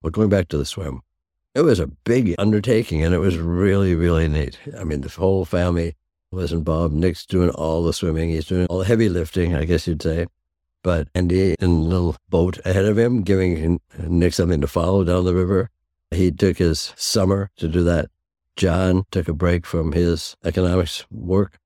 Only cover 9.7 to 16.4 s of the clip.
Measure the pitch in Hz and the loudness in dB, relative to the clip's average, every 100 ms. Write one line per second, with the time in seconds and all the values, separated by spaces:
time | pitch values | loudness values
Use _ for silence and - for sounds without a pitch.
9.7 | 85 - 78 80 82 85 _ _ _ _ | 0 0 -4 -2 -4 -6 _ _ _ _
10.7 | _ 92 85 78 90 90 92 95 82 90 | _ -2 -2 -2 -2 2 2 2 2 2
11.7 | 82 80 92 87 76 _ 87 90 - 92 | 2 2 0 0 -4 _ 0 0 -2 -2
12.7 | 92 101 104 117 123 90 95 92 82 80 | 0 2 2 2 0 0 2 2 0 0
13.7 | 82 _ - 82 85 87 - 87 82 71 | -2 _ -12 -2 2 2 2 0 0 0
14.7 | 87 85 98 87 90 90 90 92 95 - | -2 0 2 2 0 2 0 0 -2 -2
15.7 | _ _ _ _ 85 92 78 | _ _ _ _ 0 0 2